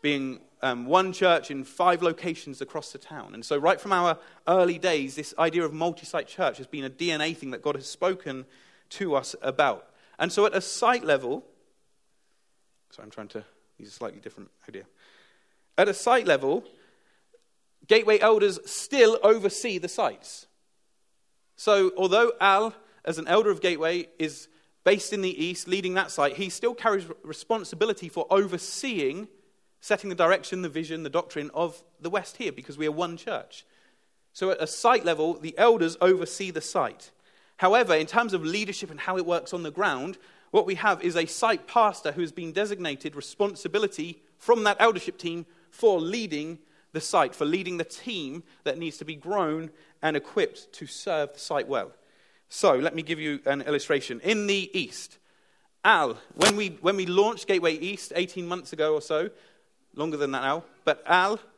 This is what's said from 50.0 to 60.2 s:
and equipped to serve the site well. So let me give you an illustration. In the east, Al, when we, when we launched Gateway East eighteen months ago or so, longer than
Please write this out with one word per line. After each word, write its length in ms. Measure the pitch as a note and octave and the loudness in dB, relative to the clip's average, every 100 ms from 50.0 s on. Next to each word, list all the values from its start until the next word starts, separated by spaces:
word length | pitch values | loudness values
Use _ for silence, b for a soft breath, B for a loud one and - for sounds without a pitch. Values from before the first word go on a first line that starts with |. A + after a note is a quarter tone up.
and 160 | D#3+ D3 | -2 -2
equipped 560 | - - E3 - - | -2 -2 -2 -4 -20
to 140 | - D3+ | -18 -16
serve 460 | - - D#3+ C#3+ | -12 -4 -2 -4
the 60 | - | -8
site 300 | - D3 A#2+ | -4 -4 -2
well. 240 | C3+ F#2 _ b b b b b | -4 -6 _ b b b b b
So 260 | - G3 | 0 4
let 200 | C3 D#3 | 4 0
me 80 | D#3+ | -4
give 160 | D#3 D#3+ | -6 -6
you 220 | D#3 C#3+ C3+ | -4 -4 -2
an 160 | C#3 | -2
illustration. 580 | C#3+ C#3+ - C#3+ - A#2+ | 0 -2 0 -2 -2 -6
In 260 | E3 A3 G#3 | -2 -2 0
the 240 | G3+ F#3 | -2 -2
east, 460 | F#3+ C3+ - - - _ _ _ _ _ _ | -6 -6 -10 -16 -20 _ _ _ _ _ _
Al, 340 | G3 G3+ C#3 A2 - - | 4 4 2 -4 -14 2
when 200 | G3 G#3 | 4 4
we, 120 | G3+ D#3 | -4 0
when 160 | E3+ G3 | 0 0
we 80 | F3+ | 0
launched 400 | F#3 G#3+ A#3 - | 2 2 0 -2
Gateway 280 | F#3+ E3+ | 0 0
East 380 | D#3 F3 G3+ - E3+ | -2 -6 -8 -6 -4
eighteen 300 | F3+ F#3+ F3 | -4 -6 -8
months 260 | F3+ E3+ | -8 -8
ago 220 | D#3 D#3 | -2 0
or 60 | D#3 | 0
so, 300 | D3 D#3 F3+ - b b b b _ - | -2 -2 -2 -8 b b b b _ -6
longer 200 | D#3+ | -4
than 160 | D#3 | -2